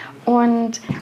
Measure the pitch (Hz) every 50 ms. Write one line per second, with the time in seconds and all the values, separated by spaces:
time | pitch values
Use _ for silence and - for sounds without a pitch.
0 | - - - - - - 240 240 240 240 233 233 233 226 226 - - - - -